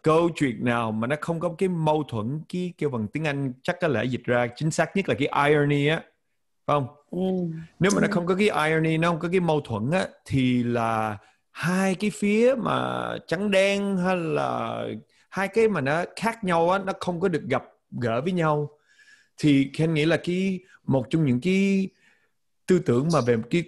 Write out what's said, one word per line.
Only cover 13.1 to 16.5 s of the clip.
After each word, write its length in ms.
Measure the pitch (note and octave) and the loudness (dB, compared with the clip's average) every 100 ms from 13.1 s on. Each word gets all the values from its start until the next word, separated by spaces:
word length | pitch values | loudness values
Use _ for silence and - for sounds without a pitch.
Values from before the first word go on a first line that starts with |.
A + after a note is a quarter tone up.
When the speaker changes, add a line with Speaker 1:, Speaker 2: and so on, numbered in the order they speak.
| A#2 - | -8 -6
Speaker 1:
trắng 240 | E3 G#3 | -4 0
đen 460 | F#3+ G3 G3+ G3+ F#3+ | 2 2 2 -2 0
hay 200 | F3+ F#3 | 0 0
là 640 | D#3+ D3 C3 B2 A#2 A2+ A#2 A2 - _ _ | -2 -2 -2 -4 -6 -6 -6 -8 -14 _ _
hai 180 | - G3 | -6 -2
cái 200 | A3 A3 | 2 2
mà 140 | F3+ | 2
nó 220 | C3 D#3+ F3 - | 0 0 -4 -4
khác 280 | A3 A3 | -4 -4
nhau 260 | F3+ | -2